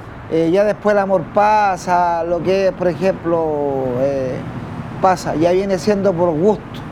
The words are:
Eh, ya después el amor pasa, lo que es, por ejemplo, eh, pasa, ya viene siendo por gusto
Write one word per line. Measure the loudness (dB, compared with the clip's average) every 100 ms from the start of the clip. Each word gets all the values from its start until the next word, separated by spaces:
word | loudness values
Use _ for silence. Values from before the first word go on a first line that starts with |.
| -16 -16 -4
Eh, | 0 2
ya | 2
después | 2 0 2
el | 2
amor | 2 0 2
pasa, | 2 4 4 2 0 0 2 2 0
lo | -2 -2
que | 0 2 0
es, |
por | 0 -2
ejemplo, | 0 -2 -2 0 0 0 -2 -2 -2 -2 0
eh, | 0 -2 -4 -6 -8 -10 -10 -10 -10 0
pasa, | 0 2 -2 0
ya | 2
viene | 2 0 -2
siendo | 0 2 2
por | 2 0
gusto | 2 2 2 -4 -14 -12